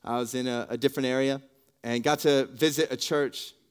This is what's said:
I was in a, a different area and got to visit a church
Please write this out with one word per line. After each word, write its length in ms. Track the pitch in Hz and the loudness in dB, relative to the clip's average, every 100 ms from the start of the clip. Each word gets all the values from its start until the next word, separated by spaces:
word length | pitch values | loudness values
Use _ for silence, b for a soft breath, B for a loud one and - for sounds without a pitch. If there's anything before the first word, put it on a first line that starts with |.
I 160 | - 123 | -4 -4
was 160 | 117 | -2
in 140 | 127 127 | -4 -2
a, 180 | 120 - | -4 -4
a 80 | 120 | -2
different 300 | 139 139 131 | 0 0 0
area 340 | 131 135 135 - _ _ _ | 2 0 -2 -8 _ _ _
and 180 | 117 120 | -4 0
got 180 | 143 147 | 2 2
to 260 | 156 139 | 4 4
visit 440 | 131 127 156 139 160 | 2 0 2 2 -2
a 60 | |
church 580 | 127 - 151 135 - - _ _ | -2 -2 0 -2 -6 -14 _ _